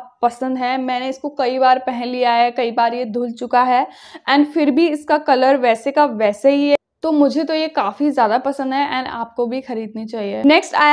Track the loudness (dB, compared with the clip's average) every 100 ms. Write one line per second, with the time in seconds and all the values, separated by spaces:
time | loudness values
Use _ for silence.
0 | -6 -2 -2 -2 -6 -4 -4 -4 -4 -4
1 | -6 -8 -8 -4 -4 2 2 2 0 -6
2 | -6 -2 0 2 2 0 -4 0 0 0
3 | -6 -6 -6 -8 -2 0 2 2 -2 -8
4 | -20 -12 0 2 2 2 0 2 2 0
5 | -2 -2 2 2 4 2 2 0 0 0
6 | 0 2 -2 2 2 4 2 0 _ _
7 | -2 2 2 2 -2 -2 -2 -2 -4 -2
8 | -2 2 2 2 -2 -6 -4 -2 -2 -4
9 | -6 -8 -10 -6 -4 -4 -8 -10 -10 -10
10 | -10 -8 -8 0 4 4 2 0 2